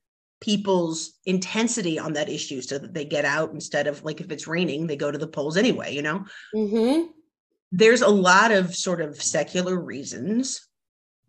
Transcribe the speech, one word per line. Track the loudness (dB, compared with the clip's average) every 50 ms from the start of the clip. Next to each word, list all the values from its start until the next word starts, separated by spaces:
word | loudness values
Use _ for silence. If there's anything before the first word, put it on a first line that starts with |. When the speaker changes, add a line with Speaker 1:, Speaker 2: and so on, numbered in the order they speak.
| _ _ _ _ _ _ _ -10
Speaker 1:
people's | -4 -2 -2 0 0 2 2 2 2 0 -4 -6 -8 -12 _ _ -4
intensity | -2 -2 -2 -2 -2 -2 0 0 0 0 -2 -2 -2 -4 -4
on | -4 -4 -4
that | -4 -4 -4
issue | -4 -8 -8 -8 -10 -10
so | -8 -8 -8 -8
that | -8 -8 -10
they | -10 -8
get | -4 -2 0 2
out | 2 2 2 0 -2
instead | -4 -8 -8 -4 -2 0 0
of, | 0 -2 -4 -6
like, | -8 -8 -8
if | -8 -10
it's | -10 -10 -8 -4
raining, | -2 0 0 0 0 -2 -4 -4
they | -4
go | -2 -2 -2
to | -2 -4
the | -6 -6
polls | -4 -4 -4 0 2
anyway, | 2 4 2 2 0 -2 -6 -6
you | -4
know? | -2 -2 -4 -4 -6 -10 -16 -20 -14 -8 -4
Speaker 2:
Mm-hmm. | -2 -2 0 0 2 2 4 2 2 0 -2 -6 _ _ _ _ _ _ _ _ _ _ -4
Speaker 1:
There's | 2 6 6 8 8 8
a | 6 6
lot | 6 6 6 8 8 8 8 6
of | 6 4 2 0 -2
sort | -4 -4 -2 -2 -2
of | -4 -6 -6 -6
secular | -6 -2 -2 -2 -2 -2 -2 -2 0 0 -2 -4
reasons | -4 -6 -10 -12 -10 -12 -10 -8 -4 -2 -2 -2 -2 -4 -6 -10 -14 _ _ _ _ _ _ _ _ _ _ _ _